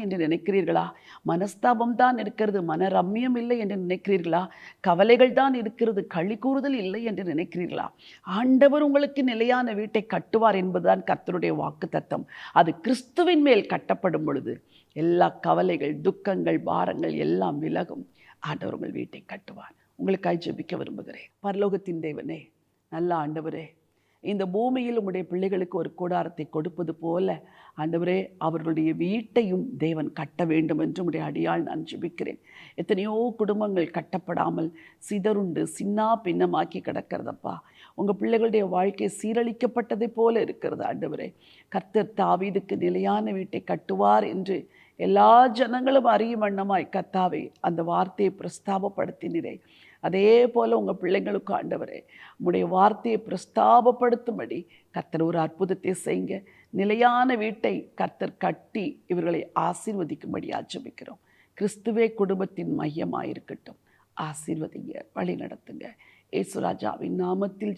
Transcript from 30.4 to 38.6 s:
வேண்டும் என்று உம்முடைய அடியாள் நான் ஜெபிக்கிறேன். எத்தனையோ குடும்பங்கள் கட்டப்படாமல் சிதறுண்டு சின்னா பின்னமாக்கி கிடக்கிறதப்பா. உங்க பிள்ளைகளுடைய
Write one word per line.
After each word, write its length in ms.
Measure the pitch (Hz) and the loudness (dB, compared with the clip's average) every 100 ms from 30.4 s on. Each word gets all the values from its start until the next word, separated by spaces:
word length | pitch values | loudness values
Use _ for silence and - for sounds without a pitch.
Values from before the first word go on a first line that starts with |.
வேண்டும் 360 | 170 160 156 156 | 2 2 2 0
என்று 160 | 160 180 | -2 -2
உம்முடைய 200 | 175 160 | -4 -4
அடியாள் 380 | 156 160 165 170 | -6 -2 -2 -2
நான் 220 | 156 160 | -2 -6
ஜெபிக்கிறேன். 560 | 160 - 170 - - - _ - - | -8 -10 -10 -8 -10 -10 _ -20 -16
எத்தனையோ 400 | - 175 190 214 220 240 226 | -10 -2 -2 0 0 -2 0
குடும்பங்கள் 520 | 208 208 208 185 156 | -2 0 0 0 -2
கட்டப்படாமல் 800 | 170 147 185 - 175 165 170 165 - - _ | -4 -6 -8 -4 -2 -2 -2 -4 -8 -20 _
சிதறுண்டு 680 | - 208 214 202 185 151 156 - | -8 -2 0 0 -2 -2 -4 -4
சின்னா 320 | 202 208 220 226 | -4 0 0 0
பின்னமாக்கி 560 | 180 175 180 160 170 190 | 0 0 0 0 -2 -6
கிடக்கிறதப்பா. 760 | - - - - - - - 170 _ _ - | -6 -8 -6 -8 -8 -8 -10 -10 _ _ -16
உங்க 200 | - 202 202 | -4 -2 0
பிள்ளைகளுடைய 460 | 220 226 226 208 | 2 2 4 2